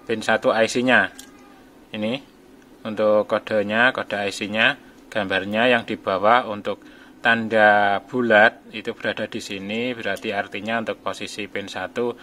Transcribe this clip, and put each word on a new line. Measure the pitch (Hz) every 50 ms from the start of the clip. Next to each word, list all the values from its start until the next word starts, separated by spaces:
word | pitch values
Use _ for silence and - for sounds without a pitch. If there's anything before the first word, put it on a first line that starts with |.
| -
Pin | - 110 110 107
satu | - 113 110 - 131 117
I | 110 113 107
C-nya. | - 123 120 131 123 110 95 92 - - - - - - - - - - - - - - - -
Ini | - 107 107 110 120 143 - - _ - - - - - - - - - -
untuk | 113 107 104 107 107 107 107 104
kodenya, | - 113 107 - - 113 107 101 101 107 113 120 127
kode | 127 - 104 - -
I | 101 104 101
C-nya, | 98 - 110 98 104 110 113 127 143 - - - - - - -
gambarnya | - 110 101 95 95 95 95 101 104 110 117
yang | 127 123 117 107
di | - 113 101
bawah | - 107 95 92 95 107 117 123 123
untuk | 107 104 104 98 107 101 - - - - - - - - -
tanda | - 120 117 113 113 110 110 110 107 107 104 104 104 101 101 98 -
bulat | - - 127 123 113 110 104 107 120 - - - -
itu | - 110 98 117 110
berada | - - 113 101 - 110
di | 104 - 110 -
sini, | - 104 98 95 98 107 113 120 127 123 117
berarti | 107 104 98 90 90 110
artinya | 101 101 101 98 - 104 98 110 113 117
untuk | 113 107 101 - -
posisi | 98 95 - 104 95 - - 104 92
pin | - 104 98
satu | 95 - 101 92 90 - 120 120 120 117 -